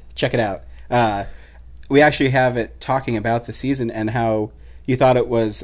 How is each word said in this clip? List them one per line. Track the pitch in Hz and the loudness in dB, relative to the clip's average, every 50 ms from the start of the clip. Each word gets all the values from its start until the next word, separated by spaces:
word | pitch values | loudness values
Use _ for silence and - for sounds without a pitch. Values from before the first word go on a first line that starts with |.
| - - - | -20 -14 -6
check | - 143 127 - | -4 -2 0 0
it | 120 | 0
out. | 110 101 95 - - - - - - - | 0 -2 -4 -6 -12 -16 -18 -16 -6 -2
Uh, | 120 123 117 107 101 101 98 - - - - - - - - - - - - - | 0 2 2 2 0 -4 -6 -8 -12 -16 -18 -20 -20 -20 -20 -20 -18 -14 -4 2
we | 139 143 | 4 6
actually | 151 151 143 - 143 131 | 6 6 4 2 0 2
have | 135 131 127 127 123 | 4 4 2 2 2
it | 120 107 - - - | 0 -4 -6 -8 -10
talking | - - 131 135 131 123 117 | -4 -4 -2 -2 -2 -2 -4
about | 107 107 117 113 117 - | -2 0 0 -2 -2 -2
the | - 117 | -6 -10
season | - 127 135 139 127 117 117 | -6 -4 -2 -2 -2 -2 -4
and | - 110 107 110 | -4 -4 -4 -2
how | 113 123 117 113 110 107 107 - - - - - - - - | -2 0 0 0 0 0 -2 -4 -8 -14 -20 -20 -20 -10 -6
you | - 127 | -4 0
thought | - 139 131 123 | 4 4 4 4
it | 123 117 | 4 2
was | - 117 117 113 107 104 - | 0 0 0 0 0 -2 -6